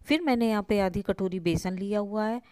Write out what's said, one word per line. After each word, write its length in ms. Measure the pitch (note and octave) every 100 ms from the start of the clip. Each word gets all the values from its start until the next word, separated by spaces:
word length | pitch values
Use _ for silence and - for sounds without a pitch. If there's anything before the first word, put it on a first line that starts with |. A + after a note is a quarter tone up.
फिर 200 | - D#4
मैंने 260 | D#4+ A#3+ A3+
यहाँ 140 | G#3
पे 160 | F#3+ G#3
आधी 200 | F#3+ G3+
कटोरी 380 | G3 F#3 F#3+ F3+
बेसन 340 | E3+ E3 F#3
लिया 260 | F#3 G3 G#3
हुआ 240 | G3+ G#3+ G#3+
है। 160 | A#3+ -